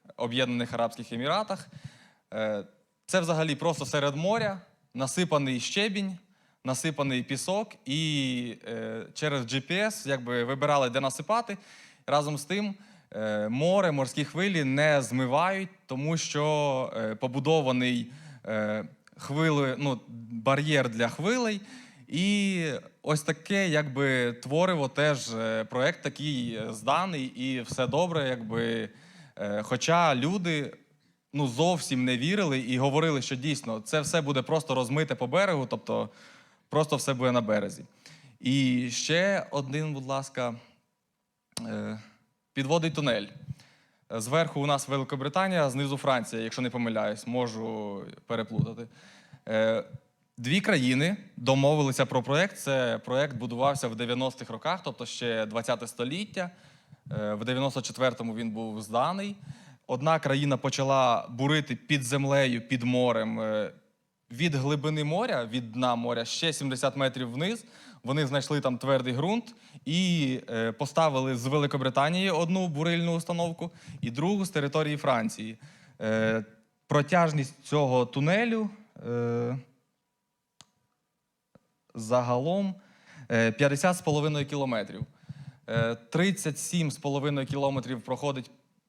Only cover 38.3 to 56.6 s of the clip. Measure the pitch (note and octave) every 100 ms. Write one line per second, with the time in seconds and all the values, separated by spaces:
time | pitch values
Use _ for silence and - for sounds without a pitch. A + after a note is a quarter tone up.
38.3 | _ B2 C#3 C3 B2 B2 A#2+ - E3 F#3+
39.3 | G3 - C#3+ C3+ D3 D#3 C#3 C3 C3+ C3
40.3 | - B2 A#2 - _ _ _ _ _ _
41.3 | _ _ - A2+ G#2+ G#2 G#2+ - _ _
42.3 | _ _ - C3+ E3+ D#3+ D3+ C#3+ G#2+ G2+
43.3 | - - - - _ _ _ - A2+ A2
44.3 | D#3 D#3 D3 C#3+ C#3+ C3 C3+ C3 C#3 C#3
45.3 | E3+ F#3+ F3+ C#3+ B2+ C#3 C#3 C#3+ B2+ G#2+
46.3 | A2+ A2+ A#2+ B2+ B2 A#2 A2 G#2+ G#2+ -
47.3 | B2 A#2+ A2 A2+ A2 G#2 G2 - - -
48.3 | A#2 A2 A2+ A2+ A2+ A#2 - - - -
49.3 | - - A2 A2 A2+ - - _ _ _
50.3 | - B2 F#3+ G#3 E3+ B2+ B2+ E3 G3+ -
51.3 | - B2+ C3+ C#3 D3+ C#3 B2+ C3 C3 A#2+
52.3 | C#3+ G3 - - C3+ B2 A2+ A#2+ B2+ D3
53.3 | A#2+ A#2+ A#2 C3+ C3+ A#2+ A2 A#2+ B2 C3
54.3 | - A#2 A2+ D3+ F3+ D3+ A#2 A#2 - A#2+
55.3 | A2+ G#2+ A2+ A2+ A#2 A#2 - B2 E3 G#3
56.3 | - F3 -